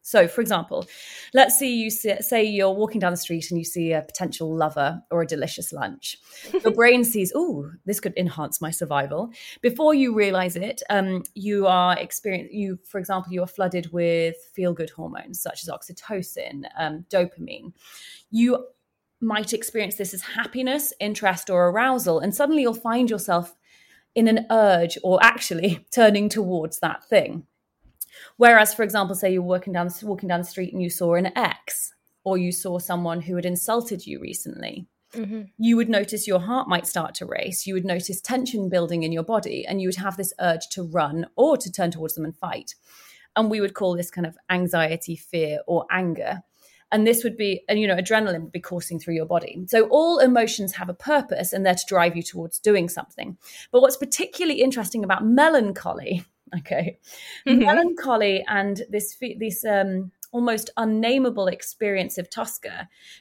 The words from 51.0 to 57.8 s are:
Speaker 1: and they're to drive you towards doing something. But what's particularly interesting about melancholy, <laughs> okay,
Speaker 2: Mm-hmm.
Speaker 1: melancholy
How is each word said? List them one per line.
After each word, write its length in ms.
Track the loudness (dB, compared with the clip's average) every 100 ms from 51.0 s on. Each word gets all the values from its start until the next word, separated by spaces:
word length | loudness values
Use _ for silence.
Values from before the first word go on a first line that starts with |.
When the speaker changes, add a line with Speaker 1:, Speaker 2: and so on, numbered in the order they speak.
| 0 0 0 -4 -4
Speaker 1:
and 120 | 2
they're 100 | 2
to 100 | 2 2
drive 300 | 4 4 0
you 60 |
towards 360 | -8 -10 -10 0
doing 300 | 4 4 2
something. 480 | -6 -10 -14 -14 -14 -20 -20 2
But 120 | 6
what's 140 | 6 4
particularly 680 | -4 -4 -4 -2 -2 2
interesting 420 | 2 2 -4 -4
about 200 | -2 0
melancholy, 1000 | 4 6 6 6 2 -4 -8 -8 -4 -6 -6 _
<laughs> 180 | _ -10
okay, 400 | -4 -4 -4 -8 -20 -20 -18 -8 4
Speaker 2:
Mm-hmm. 140 | 6
Speaker 1:
melancholy 800 | 6 4